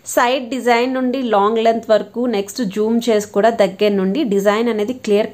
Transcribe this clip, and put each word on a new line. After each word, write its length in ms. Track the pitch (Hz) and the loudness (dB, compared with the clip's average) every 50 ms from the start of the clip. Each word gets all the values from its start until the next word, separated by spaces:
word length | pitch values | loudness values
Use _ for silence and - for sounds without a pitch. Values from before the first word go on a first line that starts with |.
| - - - | -16 -6 -2
సైడ్ 300 | 302 254 240 262 294 247 226 254 | 0 0 0 0 -2 -4 -6 -8
డిజైన్ 400 | 254 220 240 240 233 240 262 262 262 | -4 0 2 2 2 2 0 -2 -2
నుండి 220 | 254 254 247 269 254 233 214 | -2 -2 -2 -2 -2 0 2
లాంగ్ 280 | 196 196 208 220 226 226 226 | 2 2 2 2 2 2 2
లెంత్ 220 | 226 233 226 - 220 | 0 0 0 2 2
వరకు, 280 | 208 214 - - 233 240 247 226 196 | 2 0 -2 -6 -4 -2 -2 -2 -2
నెక్స్ట్ 240 | 202 202 - - 254 190 185 | -4 -4 -6 -6 -6 -4 -2
జూమ్ 240 | 214 214 220 233 233 233 247 | -2 0 0 0 0 0 2
చేసి 220 | 220 208 202 - - 202 | 0 0 0 -2 0 2
కూడా 140 | 196 226 - 202 208 | 2 2 4 2 0
దగ్గర 280 | 185 190 - 208 208 202 196 | 0 0 0 0 0 2 2
నుండి 220 | 190 190 196 285 320 226 196 | 0 0 0 -2 -2 0 0
డిజైన్ 340 | 196 190 208 208 214 233 240 226 | 0 2 2 0 0 0 0 -2
అనేది 200 | 208 208 214 254 254 - 220 | -2 -2 -4 -6 -6 -2 0
క్లియర్ 240 | 202 202 220 226 | 0 0 0 0